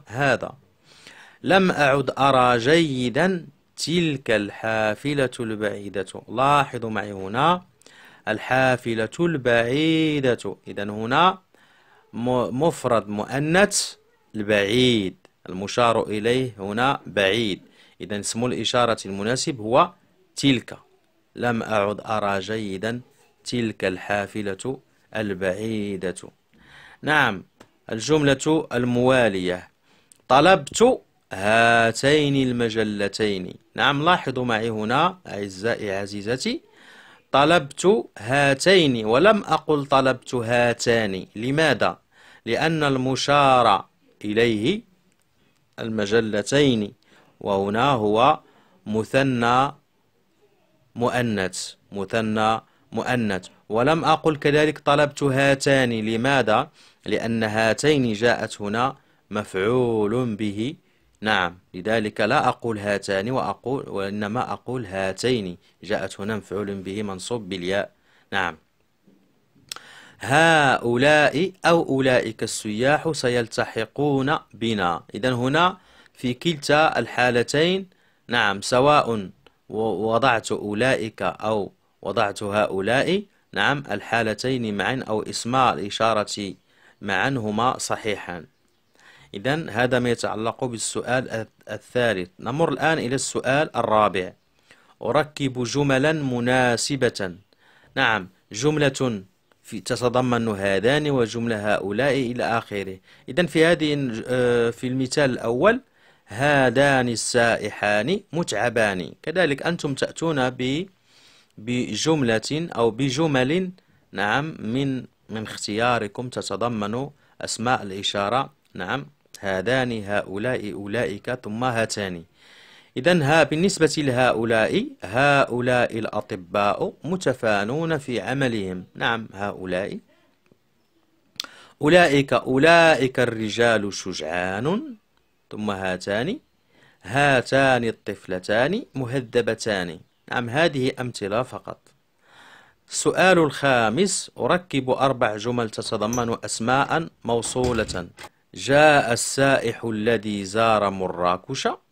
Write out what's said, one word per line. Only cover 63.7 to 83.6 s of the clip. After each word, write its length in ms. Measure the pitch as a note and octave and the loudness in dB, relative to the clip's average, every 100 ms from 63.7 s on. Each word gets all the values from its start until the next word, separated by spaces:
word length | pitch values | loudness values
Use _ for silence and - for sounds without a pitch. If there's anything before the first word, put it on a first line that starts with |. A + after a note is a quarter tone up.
| C3+ - | -6 -6
وإنما 640 | G2 G2 G#2 G#2 A#2+ - | -6 -6 -6 -6 -4 -6
أقول 320 | G2+ - B2+ G#2 | -8 -8 -8 -6
هاتين. 720 | F#2+ F#2+ F#2+ A#2+ B2 F#2+ F2+ _ _ | -4 -4 -2 0 0 -2 -10 _ _
جاءت 380 | F2 G#2 F#2+ - | -6 -4 -4 -8
هنا 140 | G2+ A2 | -6 -6
مفعول 400 | - F#2 G2+ G2 | -6 -6 -6 -6
به 280 | F#2 G2+ | -8 -8
منصوب 460 | G#2 F#2+ - A#2+ F#2 | -8 -8 -8 -8 -6
بالياء. 420 | F#2+ F2+ G2 - _ _ _ - | -6 -2 -2 -4 _ _ _ -6
نعم. 260 | G2 F2 D#2+ _ _ _ _ _ _ _ _ _ _ - - - - - - | -4 -4 -6 _ _ _ _ _ _ _ _ _ _ -18 -18 -18 -20 -20 -10
هؤلاء 1300 | G#2 D3 E3 D#3+ C#3 A#2+ A#2+ A#2+ C#3 D3+ D3 C#3 F#3 - D#3+ | 0 4 6 6 4 2 0 2 4 4 4 2 -4 0 2
أو 240 | E3+ - | 2 2
أولئك 540 | C3+ C3 B2 A2+ - | 0 2 2 0 -6
السياح 680 | A2+ - A2 G#2 B2+ D3 E3 | -8 -6 -6 0 2 2 -2
سيلتحقون 1300 | D3 B2+ B2 A2+ - A2 A2+ G#2+ - D3 C3+ C3 D#3 - | -2 -2 0 -2 -4 -4 -4 -6 -2 0 2 0 -2 -6
بنا. 500 | G#2 A2+ G#2+ F2 E2 - G#2+ | -6 -2 0 0 -2 -6 -4
إذن 180 | B2+ | -2
هنا 440 | A#2+ B2+ D3+ F3+ G3 _ _ - | 0 0 2 2 -2 _ _ -20
في 200 | - B2+ | -8 -6
كلتا 640 | B2 E3+ D3+ - D3 D#3 - | -2 -4 -2 2 4 4 2
الحالتين، 880 | A2+ - B2 A#2+ A#2 C#3+ E3+ F#3+ F#3+ _ _ _ - | -2 0 2 2 2 2 2 0 -6 _ _ _ -4
نعم، 340 | A#2+ G#2+ G2 | 0 0 0
سواء 680 | - B2 C#3+ D3 A#2 A2+ F#2 - _ _ - | 0 4 6 4 2 -4 -6 -14 _ _ -10
و-، 80 | G#2+ | -4
وضعت 720 | A2 F2+ A2 A2+ C3 A2+ - | -2 -2 0 2 2 2 -2
أولئك 720 | A2 G#2 G#2 B2+ A#2+ G#2+ - | -6 -4 0 0 0 -4 -4
أو 500 | F#2 - G#2+ A2 F#2 _ _ _ | -6 -4 -4 -4 -4 _ _ _
وضعت 420 | - G#2 G2+ G2 | -6 -2 -2 -2
هؤلاء، 800 | G#2 G#2 - F#2+ G2 B2+ C3+ G3 G3+ _ - | -2 0 0 0 0 0 0 -2 -4 _ -8
نعم، 300 | - | 0